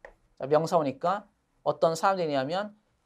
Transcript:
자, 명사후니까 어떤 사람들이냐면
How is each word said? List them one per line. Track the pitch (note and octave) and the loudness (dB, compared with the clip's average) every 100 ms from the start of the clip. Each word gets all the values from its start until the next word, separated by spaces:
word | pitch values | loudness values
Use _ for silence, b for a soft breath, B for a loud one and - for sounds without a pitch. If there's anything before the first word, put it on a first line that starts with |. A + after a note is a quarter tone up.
| - _ _ - | -20 _ _ -12
자, | C3+ | 0
명사후니까 | D3+ D#3+ F3 C#3+ B2+ E3+ G3+ - _ _ _ | 0 2 0 0 -2 -2 -4 -6 _ _ _
어떤 | D3 C#3+ E3 | -4 2 0
사람들이냐면 | E3 G3 F#3+ D#3+ C#3 C3 F3+ G#3 - _ _ | 2 0 2 0 -2 -2 -4 -6 -12 _ _